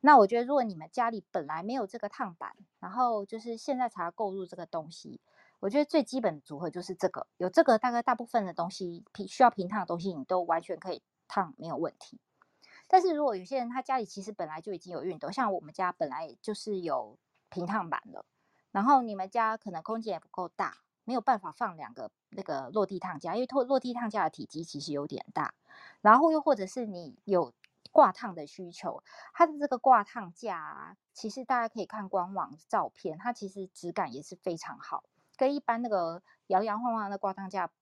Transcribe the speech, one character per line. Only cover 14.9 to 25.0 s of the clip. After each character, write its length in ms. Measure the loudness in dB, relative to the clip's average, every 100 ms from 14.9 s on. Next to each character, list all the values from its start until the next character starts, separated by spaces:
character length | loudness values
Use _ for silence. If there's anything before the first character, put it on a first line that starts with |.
有 120 | -6
熨 160 | -6 -6
斗， 100 | -6
像 240 | -2 0
我 60 | -2
们 120 | -6
家 200 | -4 -4
本 180 | -2 -4
来 260 | -4 -10 -10
就 100 | -8
是 280 | -8 -4 -4
有 360 | -2 -2 -4 -16 _ _ _
平 160 | -6
烫 240 | -2 -2 -2
板 120 | -6 -8
了， 140 | -20 -20 _ _ _ _
然 120 | 0
后 180 | 6 4
你 140 | 4
们 140 | -6 -4
家 260 | 0 0
可 160 | -2 -6
能 100 | -10
空 200 | -6 -6
间 120 | -4
也 60 | -6
不 80 | _
够 200 | -8 -8
大， 300 | -6 -6 -8 _ _
没 80 | -4
有 80 | -2
办 180 | 2 0
法 120 | -2
放 260 | -6 -6 -6
两 160 | -14
个 180 | -12 -14 _ _
那 140 | -12
个 260 | -6 -6 -2
落 160 | 0
地 140 | 0 -2
烫 180 | -6 -6
架， 180 | -4
因 60 | -4
为 60 | 0
落-， 160 | 0
落 140 | 2 0
地 140 | 0
烫 160 | -6 -4
架 160 | 0
的 40 | -2
体 160 | -2
积 180 | -12 -10
其 160 | -10 -10
实 120 | -6
有 160 | -6